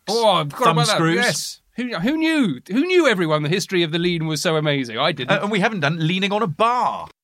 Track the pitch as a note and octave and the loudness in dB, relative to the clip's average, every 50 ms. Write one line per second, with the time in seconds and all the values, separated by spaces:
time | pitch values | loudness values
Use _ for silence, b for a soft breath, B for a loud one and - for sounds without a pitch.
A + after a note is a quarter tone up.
0 | _ - G#3 A#3 A3+ G#3+ F#3 E3+ D3+ D3 - - B3+ E3 D#3+ D#3 D#3 F3+ G3+ D#3 | _ -4 -2 2 2 4 2 2 0 -4 -4 0 0 2 2 2 2 2 2 2
1 | E3 D#3+ E3 A#3+ B3 A#3 D#3+ - - - - - _ _ _ - B3 B3 A3 D#3+ | 2 2 2 2 0 0 -2 -2 -6 -10 -12 -14 _ _ _ -8 -8 -6 -4 -2
2 | E3+ B3 D#4 D#4+ D#4+ D#4+ D#4+ D4+ C4 F#3+ C#3 - - - F#3 B3+ D#4+ F4+ F#4 F4 | -2 0 0 0 0 2 2 2 2 0 -2 -4 -6 -4 -2 0 0 2 4 4
3 | D#4+ C4 A3 F#3 F3 D#3 D#3 D3+ D3+ D3 F3 G3+ - - F#3+ F3+ E3+ D#3 D#3 E3+ | 4 4 2 2 2 0 0 0 0 0 0 -2 -2 0 0 0 0 0 0 0
4 | E3+ F3+ F3 E3 D#3 D#3+ D#3 D3 - F3 D#3+ D#3 D#3 D3+ C#3+ C#3 C3 A2+ A2 A#2 | 0 0 0 0 -2 -2 -2 -2 0 0 0 0 0 0 0 -2 -2 -4 -4 -2
5 | C#3+ E3+ E3+ C#3 B2+ B2 G3 G3+ - G3+ A3 G3 F#3+ A#3+ A3+ F#3 C#3+ C#3 E3+ E3+ | 0 0 0 -2 -2 0 0 0 0 0 0 0 0 0 0 0 -2 -2 0 0
6 | D#3+ D#3+ F#3 F#3+ G3 G3 G3+ G#3 A3+ F#3 D3+ - G#3+ A#3 B3 B3 A3 D#3 G#2+ F2+ | 0 0 0 0 -2 -2 -2 -2 -2 -2 0 0 0 2 2 0 0 -2 -4 -6
7 | E2 - - _ | -10 -16 -18 _